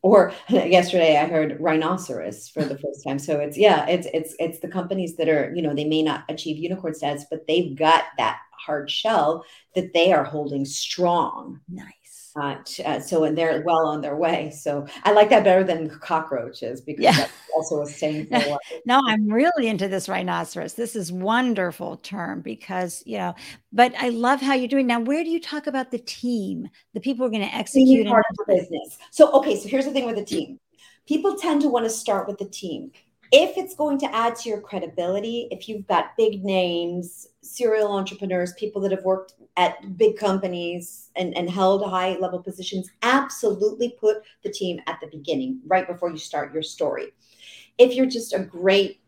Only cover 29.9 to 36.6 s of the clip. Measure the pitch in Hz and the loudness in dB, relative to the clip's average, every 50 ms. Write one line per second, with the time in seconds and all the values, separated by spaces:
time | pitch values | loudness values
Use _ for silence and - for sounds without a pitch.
29.9 | - 269 247 233 226 208 202 - - 165 147 - - - _ _ _ _ _ _ | -2 -2 -2 -2 -4 -6 -6 -6 -6 -6 -6 -6 -12 -20 _ _ _ _ _ _
30.9 | _ _ _ _ 302 311 - 392 392 - - 339 302 294 285 294 233 240 226 226 | _ _ _ _ -2 0 0 0 -2 0 -2 0 2 2 2 2 2 2 0 0
31.9 | 226 - - - 208 196 - - 196 - 196 196 - - - 180 151 - - - | -4 -4 -4 -2 -2 -2 -2 -6 -8 -10 -10 -12 -10 -10 -10 -8 -8 -8 -12 -14
32.9 | _ _ _ _ _ _ _ _ - 277 330 359 - 381 - - - - 302 302 | _ _ _ _ _ _ _ _ 8 8 8 6 0 -6 -8 -8 -4 -4 -2 -2
33.9 | 277 269 285 - - 226 233 233 233 - - 233 214 208 202 - - 190 180 160 | 0 -2 -4 -2 -2 0 0 -2 -2 -4 -6 -6 -6 -8 -8 -8 -8 -8 -8 -6
34.9 | - - 175 175 185 202 208 226 233 240 - - - 190 - - 220 214 196 _ | -6 -4 -4 -2 -2 -2 -4 -4 -6 -6 -6 -8 -10 -12 -10 -12 -10 -12 -4 _
35.9 | 190 175 - - - - 226 220 202 196 185 202 190 185 | 0 0 0 -2 0 2 2 2 2 -2 -4 0 2 2